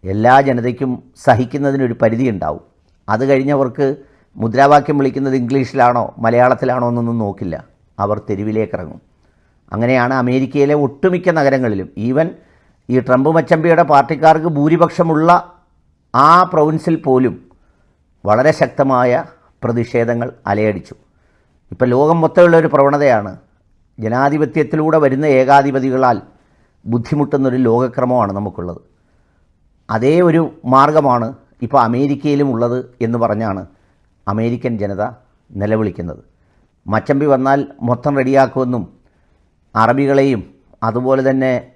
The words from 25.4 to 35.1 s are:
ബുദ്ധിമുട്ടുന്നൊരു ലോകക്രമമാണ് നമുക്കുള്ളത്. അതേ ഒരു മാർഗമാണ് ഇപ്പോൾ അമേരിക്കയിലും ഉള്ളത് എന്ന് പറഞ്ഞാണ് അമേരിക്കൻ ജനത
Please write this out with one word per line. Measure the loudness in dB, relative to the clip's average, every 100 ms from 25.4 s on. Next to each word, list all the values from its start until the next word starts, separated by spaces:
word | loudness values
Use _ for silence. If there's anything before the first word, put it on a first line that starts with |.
| 4 4 4 -2 -2 0 0 0 -6 _ _ _ _ _ -4
ബുദ്ധിമുട്ടുന്നൊരു | -4 -2 -4 -2 0 -2 0
ലോകക്രമമാണ് | 0 0 -2 -4 -2 0 -2
നമുക്കുള്ളത്. | -4 -8 -8 -12 -12 _ _ _ _ _ _ _ _ _ _ -8
അതേ | -2 0 2
ഒരു | 2 2 -2 -6
മാർഗമാണ് | 0 2 4 2 2 0 -2 -10 _ _
ഇപ്പോൾ | -2 0
അമേരിക്കയിലും | 2 0 -2 -2 -2 0 0
ഉള്ളത് | -2 -2 -4 -8 _
എന്ന് | -4 -2
പറഞ്ഞാണ് | -2 -2 -4 -6 -10 _ _ _ _ _ -6
അമേരിക്കൻ | -4 -2 -4 -6 -4
ജനത | -6 -4 -6